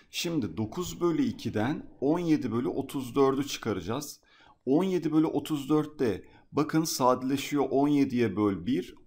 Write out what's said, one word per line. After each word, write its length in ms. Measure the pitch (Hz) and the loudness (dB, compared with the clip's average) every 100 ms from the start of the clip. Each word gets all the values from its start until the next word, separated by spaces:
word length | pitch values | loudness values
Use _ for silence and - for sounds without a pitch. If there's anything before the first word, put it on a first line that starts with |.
| _ | _
Şimdi 460 | - 170 165 104 82 | -8 -4 -2 -4 -4
dokuz 440 | 107 - 170 160 | -6 -6 -8 -2
bölü 220 | 170 151 | 0 2
ikiden 640 | 120 - 120 104 113 156 - - | 0 -2 -4 -2 -2 -4 -8 -4
on 180 | 139 170 | 0 0
yedi 340 | 170 151 117 | 2 0 0
bölü 160 | 117 143 | -2 -2
otuz 460 | - - 143 120 | -4 -6 -6 -2
dördü 320 | 123 135 135 139 | 4 4 4 -2
çıkaracağız. 760 | - 117 95 85 123 - - _ _ - _ - | -6 -4 -4 -4 -6 -8 -14 _ _ -20 _ 0
On 180 | 147 | 2
yedi 280 | 190 180 156 | 2 0 2
bölü 140 | 151 156 | 2 2
otuz 420 | 143 - 151 131 | 0 -2 -4 0
dörtte 560 | 151 147 - 123 92 - - _ | 0 0 -2 -2 -2 -8 -20 _
bakın 320 | 127 156 160 | -2 0 0
sadeleşiyor, 840 | 160 - 127 127 131 139 - 147 135 | 0 2 4 4 0 -2 -2 -2 2
on 180 | 135 143 | 2 4
yediye 480 | 143 139 120 113 95 | 4 2 2 0 2
böl 300 | 104 98 90 | 0 0 -2
bir, 280 | 294 370 - | -2 -4 -10